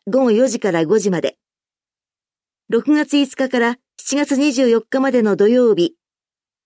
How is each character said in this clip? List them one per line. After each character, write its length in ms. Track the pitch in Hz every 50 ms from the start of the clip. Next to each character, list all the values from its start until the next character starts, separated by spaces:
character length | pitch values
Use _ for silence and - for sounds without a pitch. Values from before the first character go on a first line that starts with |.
| -
午 180 | 196 214 262 269
後 60 | 240 214
四 160 | 214 254 262
時 100 | 208 -
か 140 | - 202 170
ら 120 | 165 165
五 140 | 151 208 220
時 120 | 190 202
ま 100 | 180 160
で。 160 | 143 - - _ _ _ _ _ _ _ _ _ _ _ _ _ _ _ _ _ _ _ _ _ _ _ _ _ _ -
六 240 | 214 233 - 277 302
月 240 | 302 294 - -
五 200 | 285 285 269 -
日 120 | - 269 254
か 100 | 262 247
ら 160 | 233 233 240 - _ _ _
七 200 | - - - 269
月 200 | 285 294 - 294
二 160 | 254 285 302 247
十 160 | 247 262 240
四 120 | 233 226
日 180 | 220 - - 269
ま 140 | 262 269 254
で 100 | 247 220
の 140 | 214 196
土 100 | 151 202
曜 300 | 214 240 254 247 233 202
日。 180 | 185 175 - - _ _ _ _ _ _ _ _ _ _ _ _ _ -